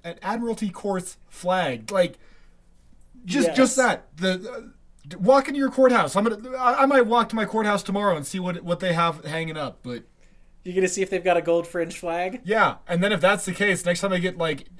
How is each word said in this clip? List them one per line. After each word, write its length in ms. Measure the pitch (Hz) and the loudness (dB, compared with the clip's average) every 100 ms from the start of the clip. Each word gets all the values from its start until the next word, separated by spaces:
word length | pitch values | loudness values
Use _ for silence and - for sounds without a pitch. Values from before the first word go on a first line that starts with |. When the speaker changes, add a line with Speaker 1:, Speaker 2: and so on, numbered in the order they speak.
Speaker 1:
an 160 | 170 170 | -14 -10
admiralty 480 | - 233 233 220 208 | -6 -4 -4 -4 -6
court's 480 | - 202 185 180 - - | -6 -4 -4 -6 -14 -20
flag?" 600 | - 180 185 156 117 110 | -6 -2 0 0 -4 -2
Like, 280 | 190 175 - - - - - _ - - - - - | 0 0 -2 -20 -20 -20 -20 _ -20 -20 -20 -20 -18
just, 240 | 180 269 254 | -4 0 2
just 220 | - 262 262 | 4 2 4
Speaker 2:
Yes. 100 | 240 | 2
Speaker 1:
that. 300 | - - 151 | 0 -8 -4
The, 340 | 190 180 214 | -2 -2 -6
uh, 100 | 247 - - - - 143 | -14 -16 -20 -20 -20 -18
d-, 100 | 180 | 0
walk 320 | 196 277 277 | 6 6 4
into 100 | 285 | -2
your 120 | 269 | 0
courthouse. 460 | - 254 233 156 196 | 4 6 6 2 2
I'm 80 | |
gonna, 320 | 226 214 254 262 | 0 -2 -8 0
I, 260 | 247 269 | 2 4
I 20 | 269 | 4
might 200 | 277 220 | 6 4
walk 220 | 240 226 | 2 2
to 60 | 226 | -2
my 80 | |
courthouse 380 | 208 226 208 202 | -2 0 0 0
tomorrow 340 | - 202 202 156 | -2 0 0 0
and 100 | 139 | -4
see 120 | 190 | -6
what, 220 | 180 175 | -6 -6
what 180 | 170 170 | -4 -2
they 120 | 185 | 0
have 300 | 170 170 160 143 | 2 0 -2 -8
hanging 300 | 160 160 156 | -6 -6 -6
up, 220 | 135 - | -8 -10
but 220 | 127 120 - _ - - - - | -12 -12 -12 _ -20 -20 -20 -16
Speaker 2:
You're 120 | 185 | -4
gonna 140 | 180 185 | 0 0
see 140 | 190 | 0
if 80 | 185 | -2
they've 120 | 185 | 0
got 140 | 180 170 | 2 2
a 60 | |
gold 240 | 165 170 170 | 2 0 0
fringe 320 | 175 165 - | -4 -6 -6
flag? 420 | 175 170 185 254 | -6 -4 -4 -6
Speaker 1:
Yeah, 320 | 175 214 165 - - | -2 2 2 0 -4
and 140 | 175 | 0
then 80 | 202 | 0
if 80 | 190 | 2
that's 240 | 180 202 | 2 2
the 80 | 196 | -2
case, 320 | 175 202 180 | -2 0 0
next 160 | 175 175 | -2 -2
time 140 | 196 | -2
I 40 | 180 | -2
get, 200 | 180 165 | -2 -2
like, 260 | 160 139 - | -4 -4 -10